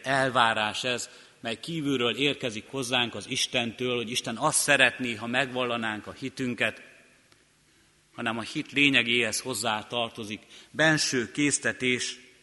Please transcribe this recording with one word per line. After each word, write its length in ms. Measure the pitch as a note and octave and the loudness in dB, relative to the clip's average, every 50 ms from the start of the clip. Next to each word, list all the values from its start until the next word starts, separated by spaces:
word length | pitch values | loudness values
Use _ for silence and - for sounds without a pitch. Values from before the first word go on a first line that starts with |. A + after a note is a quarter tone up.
| - | -2
elvárás 800 | C3 C#3 C3 C3+ C3 A#2+ B2+ A#2 A2+ A2 G#2+ G#2+ G#2+ G2+ - - | 0 2 2 2 2 4 4 4 4 4 2 0 0 -2 -2 -2
ez, 260 | B2+ B2 A#2 - - - - - - - _ | -2 -2 -2 -4 -8 -12 -18 -20 -20 -20 _
mely 200 | - A#2 G2 - | -6 -6 -6 -6
kívülről 560 | - E3 E3 D#3+ C#3+ C#3 C3+ B2 A#2+ A#2+ A2 | -6 -6 -4 -2 0 0 0 2 2 2 2
érkezik 500 | A#2 C#3+ D3 B2+ - C#3 A#2+ G#2 A2 - | 2 0 0 0 0 -4 -6 -6 -8 -10
hozzánk 480 | - - C3+ B2+ A2+ C3 B2 A#2+ A2+ - | -8 -6 -6 -2 0 2 2 2 0 -2
az 140 | G#2 G2 - | -8 -8 -4
Istentől, 640 | B2+ - - - - B2+ A#2+ A#2 A2 - B2 B2+ B2 | -2 -2 -2 0 0 0 0 0 -2 -4 -2 -2 0
hogy 160 | A#2+ A#2 G#2+ | -2 -2 -2
Isten 260 | B2+ - - C3 A2+ | -4 -4 -4 -4 -4
azt 220 | A2 C#3 D#3 - - | 0 0 2 2 2
szeretné, 560 | - - C#3+ C3 B2+ A#2+ - - B2+ A#2+ A2+ | 4 4 6 6 6 6 4 2 -2 -4 -4
ha 120 | G#2 A#2 | -4 -4
megvallanánk 800 | A#2 A#2+ B2+ C#3 B2+ B2 B2 B2+ A#2+ A#2 A#2 A2+ A2 G#2+ G#2 - | -2 0 0 0 0 -2 -2 -2 -2 -2 -2 -2 -4 -4 -6 -8
a 40 | F#2+ | -12
hitünket, 760 | F#2 - C3+ B2+ - - C3 B2 A#2+ G#2 A#2+ A2 - - - - - - - _ _ _ _ _ _ _ _ _ _ _ _ _ _ _ _ _ _ _ _ _ _ | -12 -10 -10 -10 -6 -4 -4 -4 -2 0 -2 -2 -2 -6 -14 -20 -20 -20 -20 _ _ _ _ _ _ _ _ _ _ _ _ _ _ _ _ _ _ _ _ _ _
hanem 240 | - A#2 A#2 A2 | -6 -6 -4 -4
a 40 | A#2 | -4
hit 300 | G#2+ - - D#3 C#3+ - | -6 -6 -6 -8 -8 -4
lényegéhez 680 | A#2 C#3 C#3+ C#3+ C3+ B2 A#2 A#2 A#2+ A#2+ A#2 A2 G#2+ - | 0 2 4 4 4 4 2 4 2 2 2 0 -2 -4
hozzá 480 | - C3 B2 G#2 A#2 A#2 G#2+ G#2+ G#2 | -4 -4 -6 -2 -2 -2 -2 -2 -4
tartozik, 540 | - B2 A#2+ A#2 A2+ - A#2+ A2 G2+ A2 - - - - - - - | -4 -4 -4 -4 -4 -6 -8 -8 -8 -10 -10 -12 -18 -20 -20 -20 -8
benső 600 | - C#3+ D#3 D#3+ D#3 D3 - - C#3 B2+ A2+ - | 0 4 4 6 6 4 2 2 2 0 0 0
késztetés, 880 | - D3 D3 C#3+ C3+ - - A#2 G#2+ - B2+ B2+ B2 A#2 - - - - - - - - | 0 0 2 2 2 2 0 -2 -2 0 0 0 0 0 -2 -4 -6 -10 -16 -20 -20 -20